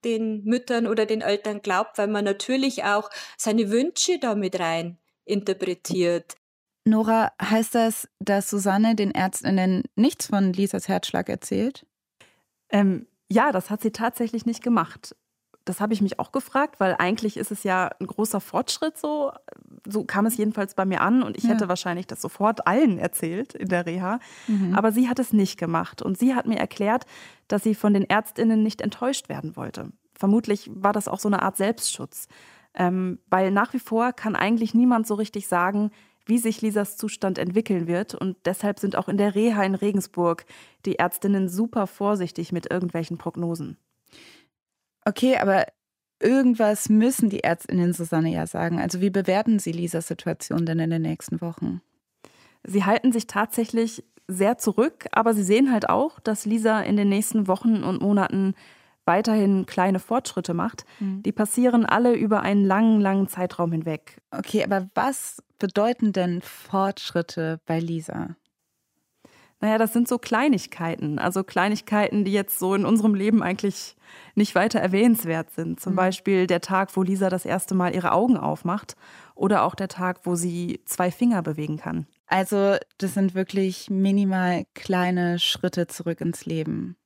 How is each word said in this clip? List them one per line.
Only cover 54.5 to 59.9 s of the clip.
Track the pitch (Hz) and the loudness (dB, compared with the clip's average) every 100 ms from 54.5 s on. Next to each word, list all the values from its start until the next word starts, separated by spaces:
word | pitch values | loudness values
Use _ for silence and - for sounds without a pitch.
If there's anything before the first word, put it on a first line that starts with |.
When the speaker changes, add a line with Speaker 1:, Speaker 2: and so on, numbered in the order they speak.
| 240 | 2
Speaker 3:
zurück, | - 202 269 - - | 0 2 0 0 -2
aber | - 226 214 | 2 4 2
sie | |
sehen | 190 214 269 | 4 4 6
halt | 226 - | 4 2
auch, | 208 294 - | 2 0 -2
dass | - 214 208 | -4 -4 -2
Lisa | 220 220 220 | 0 2 2
in | - 208 | 2 2
den | 202 | 4
nächsten | 196 214 220 190 | 2 0 0 0
Wochen | 185 233 214 | 2 2 2
und | - 190 | 0 0
Monaten | 202 202 190 196 190 - - - _ _ - | 2 2 2 0 0 -2 -12 -20 _ _ 0
weiterhin | 175 220 214 196 190 - | 2 2 2 4 2 0
kleine | - 185 | 0 0